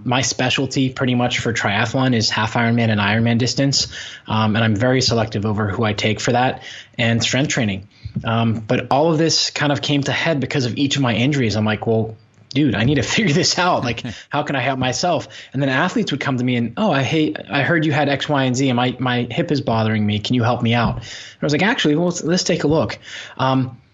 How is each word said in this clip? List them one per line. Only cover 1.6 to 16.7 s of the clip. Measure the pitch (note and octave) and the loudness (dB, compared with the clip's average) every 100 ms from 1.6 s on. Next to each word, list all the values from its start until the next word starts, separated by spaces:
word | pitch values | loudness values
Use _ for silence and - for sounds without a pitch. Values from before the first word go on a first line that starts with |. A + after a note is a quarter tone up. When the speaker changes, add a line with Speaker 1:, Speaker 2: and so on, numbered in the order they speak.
| A2+ G2+ A#2 C3+ C3 A#2+ | 0 0 0 2 2 2
Speaker 1:
is | G#2 | 0
half | - A2 | 0 -2
Ironman | B2 A#2 A#2 A2+ | 0 2 2 2
and | G#2 | 2
Ironman | G2+ A2 A#2 A#2 | 2 2 2 2
distance. | A2+ - C#3 C3+ - - - - - | 0 0 0 0 -2 -8 -14 -14 -4
Um, | G#2+ A2 G#2 | 0 2 2
and | |
I'm | A2+ G2+ | 2 2
very | B2+ B2+ | 2 2
selective | G#2 A2+ A2+ G#2+ G#2+ | 2 0 0 -2 -2
over | G#2 G#2 | -2 -2
who | F#2+ | 0
I | A2 | -2
take | G#2 G#2+ G#2 | 0 -2 -2
for | - | 0
that | A#2+ B2+ - - - - - | 2 2 -2 -10 -18 -12 -2
and | A#2 A#2 | 0 2
strength | - B2+ D3 | 0 0 0
training. | - A2 F#2+ F#2+ - - - | 0 -2 -4 -8 -16 -10 -6
Um, | A2+ A2+ A#2 A2 A2 | -2 0 0 0 -2
but | B2+ - | -2 2
all | C3+ E3 | 2 4
of | D#3 | 2
this | D#3+ - - | 2 0 -2
kind | - D3 | -2 0
of | C#3 | 0
came | - C#3+ | 0 0
to | C3+ | 0
head | B2 E3 D3+ | -2 0 0
because | B2 D3 B2 | -2 -2 -2
of | G#2 | 0
each | C#3 C#3 | 0 2
of | |
my | B2+ A2+ | 0 2
injuries. | B2+ C#3+ A2+ G#2+ | 2 2 0 0
I'm | G#2+ | 0
like, | G#2+ - | 0 0
"Well, | A2+ A2 - _ _ - | 0 0 -6 _ _ -6
dude, | C#3 D3 G2+ | 0 2 2
I | |
need | A#2 D3 | 2 2
to | |
<laughs> | A2+ - | 0 0
figure | G#3 | 2
this | D3 D3+ - | 2 2 2
out. | F3+ D3 | 2 0
Like, | B2 A#2 B2 - | -2 -6 -8 -12
Speaker 2:
<laughs> | - | -6
Speaker 1:
how | C#3+ | -4
can | D3 C#3 | -2 -2
I | |
help | B2+ C3 | -2 0
myself?" | B2+ B2 F3 D3+ - - - | -2 0 0 0 -4 -14 -10
And | C3 | -2
then | C#3 | 0
athletes | C3 F3+ A#3+ G3+ | 2 0 0 -2
would | C#3 | -2
come | C#3+ B2+ | -2 0
to | |
me | B2+ B2 | 0 0
and, | A#2 | 0